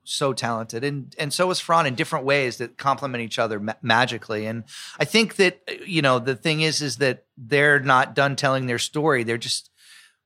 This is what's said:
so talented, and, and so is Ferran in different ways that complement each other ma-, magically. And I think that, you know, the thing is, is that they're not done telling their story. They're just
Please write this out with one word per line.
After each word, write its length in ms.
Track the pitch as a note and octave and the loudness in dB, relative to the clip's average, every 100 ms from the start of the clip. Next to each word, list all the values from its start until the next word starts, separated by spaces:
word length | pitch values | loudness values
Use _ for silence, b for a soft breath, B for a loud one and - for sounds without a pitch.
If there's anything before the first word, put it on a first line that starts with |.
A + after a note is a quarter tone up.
so 280 | - - C#3 | -10 -2 -2
talented, 520 | A#2+ A#2+ A2+ A2+ A2+ | -2 -4 -4 -6 -6
and, 280 | C#3+ C#3+ B2+ - | -4 -6 -8 -8
and 140 | D3 | -6
so 180 | - F#3 | 0 0
is 80 | F3+ | 0
Ferran 260 | - E3+ D#3+ | 2 2 2
in 100 | C3+ | -2
different 280 | D#3+ D#3 | -4 -2
ways 340 | C3 C#3+ B2+ A2+ | 2 2 2 -4
that 200 | A#2+ - | -10 -2
complement 440 | C#3 B2+ C3+ A#2+ | 0 0 -4 -6
each 120 | A2+ - | -4 -2
other 200 | A2+ G#2+ | -2 -2
ma-, 160 | G#2+ - | -6 -4
magically. 640 | A#2+ A2+ B2 A2+ - G#2+ G#2+ | 2 4 4 -2 -6 -6 -4
And 160 | A2+ - B B - | -8 -12 B B -4
I 40 | |
think 300 | D3 A3 G#3 - | 2 2 2 2
that, 240 | F#3 - - - | 2 2 -10 -12
you 180 | G3 E3 | -4 2
know, 180 | C#3 B2+ | 4 4
the 160 | B2 B2+ | 0 -2
thing 240 | E3 D#3 | -2 0
is, 200 | D#3 C#3+ | 0 0
is 180 | C#3+ A#2 | -4 0
that 260 | C3+ B2+ _ - | 0 0 _ -20
they're 440 | A2+ C#3+ D3 C#3+ | 0 4 6 4
not 340 | C3+ B2+ C3+ | 6 4 4
done 220 | C#3+ C#3 C3+ | 2 0 0
telling 300 | C#3 C3 B2+ | 0 0 -2
their 120 | A#2 | -4
story. 460 | - D3+ D#3 C3 | -2 0 2 2
They're 120 | A2+ A#2 | 0 -4
just 320 | - - - b b b b b | -4 -6 -8 b b b b b